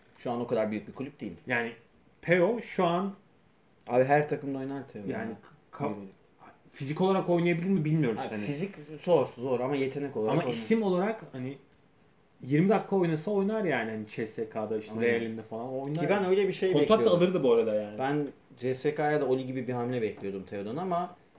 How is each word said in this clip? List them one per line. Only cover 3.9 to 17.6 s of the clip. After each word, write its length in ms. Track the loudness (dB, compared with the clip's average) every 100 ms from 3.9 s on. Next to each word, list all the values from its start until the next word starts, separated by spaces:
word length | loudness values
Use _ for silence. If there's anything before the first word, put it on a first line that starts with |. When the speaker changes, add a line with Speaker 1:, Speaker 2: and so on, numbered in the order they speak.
| 2
Speaker 1:
her 240 | 6 4 4
takımda 300 | -2 -4 -6
oynar 300 | -6 -8 -10
Theo 140 | -10 -8
Speaker 2:
yani 240 | -6 -6
Speaker 1:
ya. 60 | -10 -16 -20 _
Speaker 2:
ka-, 160 | -6 -6
Speaker 1:
Yürü. 200 | -6 -12 -18 _ _ -20 -20 -20
Speaker 2:
fizik 280 | -12 -8 0
olarak 280 | 2 2 2
oynayabilir 400 | 2 4 2 2
mi 160 | 0
bilmiyoruz 360 | 2 2 2 0
Speaker 1:
Abi 80 | -4
Speaker 2:
hani. 160 | -6
Speaker 1:
fizik 320 | -4 -4 -6 -8
zor, 500 | -16 -8 2 4 4
zor 340 | -2 -2 -2
ama 160 | 0 -2
yetenek 400 | -2 -4 -6 -2
olarak 160 | 2
Speaker 2:
Ama 100 | 2
Speaker 1:
oynar. 100 | 0
Speaker 2:
isim 300 | -4 0 2
olarak 420 | 2 2 0 -4 -10
hani 240 | -10 -10 -10 -18 _ _ _ _ _ _ _
yirmi 260 | 0 4 4
dakika 280 | 4 2 2
oynasa 340 | 2 0 0
oynar 340 | 0 0 0
yani 260 | 0 0 -2
hani 160 | -6 -8
C 180 | -6 -6
S 220 | -6 -6
K'da 300 | -6 -4 -4
işte 140 | -6
Speaker 1:
Aynen. 120 | 0
Speaker 2:
Real'inde 380 | 2 2 -2 -6
falan 260 | -10 -10 -6
o 140 | -6
oynar. 180 | -4 -2
Speaker 1:
Ki 60 | 0
ben 160 | 2
öyle 240 | 4 2 2
bir 40 |
şey 200 | 0 2
Speaker 2:
Kontrat 160 | 4 6
da 100 | 6
Speaker 1:
bekliyordum. 240 | 6 4
Speaker 2:
alırdı 200 | 4 4
bu 100 | 4
arada 220 | 4